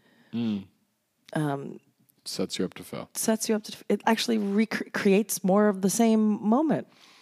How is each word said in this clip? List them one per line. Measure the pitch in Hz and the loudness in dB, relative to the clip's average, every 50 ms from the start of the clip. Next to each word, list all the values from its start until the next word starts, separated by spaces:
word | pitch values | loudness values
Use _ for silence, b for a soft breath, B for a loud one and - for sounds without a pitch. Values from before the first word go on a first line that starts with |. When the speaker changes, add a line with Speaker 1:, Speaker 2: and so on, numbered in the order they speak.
| b b b b b b 113 | b b b b b b -6
Speaker 1:
Mm. | 117 117 110 104 98 98 - _ _ _ _ _ _ _ _ _ _ _ - - | -4 -2 -2 -4 -4 -6 -12 _ _ _ _ _ _ _ _ _ _ _ -8 -6
Speaker 2:
um, | 160 151 147 139 139 139 - - - _ _ _ _ _ _ _ _ - | -4 -4 -4 -4 -6 -8 -12 -14 -16 _ _ _ _ _ _ _ _ -16
Speaker 1:
Sets | - - - 95 - - | -12 -6 -6 -6 -6 -4
you | - 92 | -6 -6
up | 87 - | -6 -6
to | - 92 | -12 -14
fail. | - 143 - - - - | -12 -12 -12 -12 -10 -8
Speaker 2:
sets | - - 226 220 214 - - | -4 -2 -2 -2 -2 0 -2
you | 220 | -2
up | 208 - | -2 -4
to, | - - - - - | -8 -16 -10 -4 -2
it | 202 196 - | -2 0 2
actually | 226 226 - - 240 226 | 0 0 0 0 -2 -2
rec-, | 214 202 196 196 214 220 - - - - - - | -2 0 0 0 0 0 0 -2 -6 -6 -6 -4
creates | - - 202 185 208 214 - - - - | 0 2 4 4 4 2 0 -4 -2 0
more | 180 190 208 208 | 2 4 4 4
of | 208 196 190 | 2 2 2
the | 196 185 | 0 0
same | - - 233 226 220 220 214 214 208 - - | 2 4 4 4 4 4 4 2 0 0 2
moment. | 214 233 277 320 294 175 127 - _ b b b b b b | 2 2 2 2 2 0 0 -2 _ b b b b b b